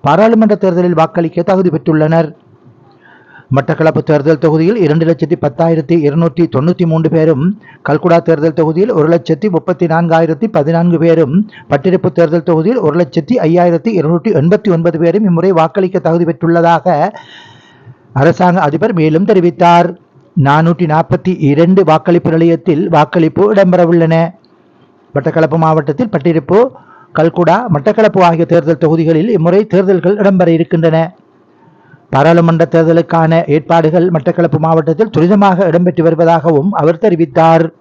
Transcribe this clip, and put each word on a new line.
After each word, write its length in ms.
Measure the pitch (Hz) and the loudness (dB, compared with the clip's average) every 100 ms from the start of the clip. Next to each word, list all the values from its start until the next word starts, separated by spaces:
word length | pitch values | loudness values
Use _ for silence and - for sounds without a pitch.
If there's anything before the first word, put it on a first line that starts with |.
பாராளுமன்ற 540 | 139 160 220 226 220 | 0 0 0 2 0
தேர்தலில் 400 | 208 190 175 180 | 0 -2 0 -2
வாக்களிக்க 480 | 160 160 175 165 165 | 0 -2 -2 -4 -4
தகுதி 280 | 170 190 180 | -2 0 0
பெற்றுள்ளனர். 640 | 156 - 156 156 165 160 156 _ _ - _ _ _ _ - _ - _ | -2 -2 0 0 0 -2 -8 _ _ -20 _ _ _ _ -20 _ -20 _
மட்டக்களப்பு 520 | 131 135 143 160 156 | -4 -2 -2 0 -2
தேர்தல் 360 | 147 151 139 156 | 0 0 0 0
தொகுதியில் 380 | 160 156 160 233 | 0 0 0 0
இரண்டு 280 | 165 156 | 0 0
லட்சத்தி 320 | 160 165 151 156 | 0 -2 -2 -2
பத்தாயிரத்தி 600 | 151 120 165 160 135 170 | -4 -2 -2 -2 0 0
இருநூற்றி 480 | 147 147 170 139 160 131 | 0 0 -2 -2 -2 -2
தொண்ணூற்றி 300 | 151 180 170 | -2 -2 -2
மூன்று 240 | 160 156 | 0 0
பேரும், 500 | 165 156 143 165 214 - - - | 0 0 0 -2 -4 -12 -14 -4
கல்குடா 340 | 147 175 170 | -2 0 0
தேர்தல் 300 | 170 160 160 | 0 0 0
தொகுதியில் 380 | 151 160 160 214 | 0 -2 0 -2
ஒரு 180 | 190 156 | 0 0
லட்சத்தி 420 | 170 - 160 214 | 0 -2 -4 -2
முப்பத்தி 360 | 170 - 180 170 | -4 -4 -4 -2
நான்காயிரத்தி 600 | 160 170 160 165 156 - | -2 0 0 0 -2 -2
பதினான்கு 520 | 170 143 165 170 165 | -2 -2 0 0 0
பேரும், 500 | 165 165 147 165 208 - - | 2 2 2 0 -4 -10 -6
பட்டிருப்பு 420 | 143 190 175 - | -4 0 -2 -2
தேர்தல் 300 | - 165 170 | -2 0 0
தொகுதியில் 360 | 143 156 160 254 | -2 -2 0 -2
ஒரு 200 | 170 151 | -2 -2
லட்சத்தி 360 | 175 175 147 | -2 -4 -2
ஐயாயிரத்தி 540 | - 165 175 175 170 226 | -2 0 2 2 0 -2
இருநூற்றி 440 | 202 147 170 226 | -2 -2 -2 -2
எண்பத்தி 380 | 202 156 208 214 | 0 0 0 0
ஒன்பது 280 | 170 165 165 | 0 -2 0
பேரும் 260 | 170 180 | 0 0
இம்முறை 280 | 214 170 180 | 0 0 0
வாக்களிக்க 460 | 175 160 202 185 190 | 0 0 -2 -4 -2
தகுதி 260 | 170 165 | -2 -2
பெற்றுள்ளதாக 840 | 170 165 165 170 165 165 175 151 175 214 - - - - _ - - - _ | -2 -2 0 2 2 0 0 -2 -2 -6 -20 -20 -20 -20 _ -20 -20 -20 _
அரசாங்க 480 | - 147 - 180 175 | -2 0 2 0 0
அதிபர் 320 | 147 151 220 | -2 -2 -4
மேலும் 320 | 185 156 156 | 0 0 0
தெரிவித்தார். 720 | 202 196 170 - 175 175 175 170 _ _ _ - | 0 2 0 2 2 4 2 -4 _ _ _ -2
நானூற்றி 440 | 135 147 160 165 175 | 0 2 0 0 -2
நாற்பத்தி 500 | 156 165 180 - 180 | -2 -2 -4 -4 -2
இரண்டு 460 | 151 143 170 190 | 0 2 2 2
வாக்களிப்பு 460 | 165 156 - 170 170 | 2 0 2 0 0
நிலையத்தில் 580 | 160 165 165 175 151 190 | 0 2 0 -2 -2 0
வாக்களிப்பு 640 | 165 151 185 160 - 202 | 0 0 0 -2 0 0
இடம்பெறவுள்ளன. 760 | 208 185 180 170 170 165 165 165 - _ _ _ _ _ _ _ | 2 2 2 2 2 2 0 -2 -6 _ _ _ _ _ _ _
மட்டக்களப்பு 420 | 143 139 156 160 160 | -6 -4 -2 -2 0
மாவட்டத்தில் 520 | 160 156 147 143 240 | 0 0 -2 -4 -4
பட்டிருப்பு, 600 | 170 139 160 131 185 254 - - - _ | -2 -2 -2 0 0 0 -4 -20 -20 _
கல்குடா, 520 | - 165 170 170 185 247 | -2 -2 0 0 0 0
மட்டக்களப்பு 540 | 147 175 214 214 190 | -2 0 0 0 2
ஆகிய 240 | 175 165 | 0 2
தேர்தல் 340 | 165 170 147 160 | 0 0 0 0
தொகுதிகளில் 500 | 160 160 160 160 202 | 0 0 0 0 0
இம்முறை 380 | 208 160 185 220 | 0 0 0 0
தேர்தல்கள் 500 | 180 190 190 175 208 | 0 0 0 0 0
இடம்பெற 320 | 202 190 175 | 0 2 2
இருக்கின்றன. 680 | 165 165 165 165 160 165 - _ _ _ _ _ _ _ - _ | 0 0 0 0 0 -4 -8 _ _ _ _ _ _ _ -20 _
பாராளுமன்ற 580 | 135 147 170 165 165 165 | 0 2 4 2 0 0
தேர்தலுக்கான 800 | 165 165 165 165 165 160 165 170 | 0 2 0 0 0 2 0 0
ஏற்பாடுகள் 600 | 151 143 170 156 175 185 | -2 0 0 2 0 0
மட்டக்களப்பு 480 | 170 139 170 170 156 | -2 -2 -2 -2 0
மாவட்டத்தில் 520 | 160 165 151 160 220 | 0 0 0 -2 -2
துரிதமாக 560 | - 170 202 202 180 190 | 0 2 2 2 2 0
இடம்பெற்று 380 | 160 180 170 | 0 0 0
வருவதாகவும் 640 | 160 160 165 165 156 151 170 | 0 2 2 2 2 0 0
அவர் 280 | 196 156 165 | -2 -2 0
தெரிவித்தார். 760 | 214 175 160 135 165 165 165 _ | 0 0 0 2 2 2 0 _